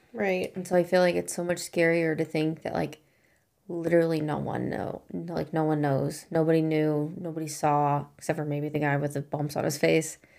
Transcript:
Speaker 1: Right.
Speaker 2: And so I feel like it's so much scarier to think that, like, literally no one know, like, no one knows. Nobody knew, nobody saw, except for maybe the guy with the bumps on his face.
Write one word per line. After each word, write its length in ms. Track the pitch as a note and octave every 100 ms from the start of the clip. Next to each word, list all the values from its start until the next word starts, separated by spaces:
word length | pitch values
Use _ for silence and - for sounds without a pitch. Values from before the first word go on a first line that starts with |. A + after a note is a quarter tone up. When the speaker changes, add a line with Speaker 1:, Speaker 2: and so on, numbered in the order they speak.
| _
Speaker 1:
Right. 400 | A#3 G3+ F3+ F#3 F#3
Speaker 2:
And 120 | F3+
so 80 | F3+
I 80 |
feel 180 | F3 F3+
like 140 | F3+ F3
it's 180 | E3+
so 100 | -
much 140 | F3 F3
scarier 600 | - E3+ E3 E3+ E3 D#3
to 80 | D#3+
think 380 | D#3+ D#3 D#3+
that, 100 | -
like, 260 | E3+ D3+ - _ _ _ _ _ _ -
literally 540 | E3+ E3 E3+ E3 D#3+
no 160 | D3+ C#3+
one 320 | C#3 A#2+ B2
know, 320 | - - - -
like, 420 | F3 E3+ E3 D3+
no 100 | D#3+
one 180 | D#3 D#3
knows. 440 | C#3+ C3+ C#3+ - -
Nobody 300 | E3 D#3+ D#3+
knew, 520 | D#3 D#3 D3+ D3+ D3+ F#3
nobody 300 | F3 D#3+ D#3
saw, 580 | - D3+ D3 D3 C#3+ C#3+ -
except 200 | - D#3
for 80 | D3
maybe 240 | D3 D3
the 100 | D3
guy 180 | D3 C#3+
with 160 | C#3+
the 80 | C#3
bumps 340 | C#3+ D3+ D3 -
on 80 |
his 140 | D#3+ D3
face. 400 | E3 D#3+ D#3+ - _